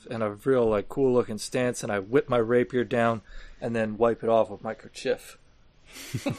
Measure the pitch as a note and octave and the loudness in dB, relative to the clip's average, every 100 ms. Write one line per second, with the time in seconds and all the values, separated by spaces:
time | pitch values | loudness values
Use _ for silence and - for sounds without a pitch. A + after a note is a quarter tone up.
0 | - A2+ G#2+ G2+ C3+ B2+ A2+ G#2 - C#3+ | -10 -4 -4 -2 2 4 4 2 -2 0
1 | C3+ B2 A2+ G#2+ - C3 B2 A#2+ A2+ G#2 | 4 4 2 -4 -4 -2 -2 -2 -2 -4
2 | G2 C3+ - A#2+ A2+ B2 A#2+ B2+ G#2+ A#2+ | 2 0 4 0 4 2 2 0 0 2
3 | A#2 A2+ - - - - A#2+ A2+ A2 G#2 | 2 0 -8 -18 -16 -8 -4 -2 -2 2
4 | A#2 A2 A2+ A2+ G#2+ G2 A2 G#2+ - - | 2 2 2 4 2 -4 -10 -12 -14 -8
5 | C3 - - - _ _ _ _ - - | -4 -4 -6 -20 _ _ _ _ -20 -18
6 | - - C4+ | -10 -8 -6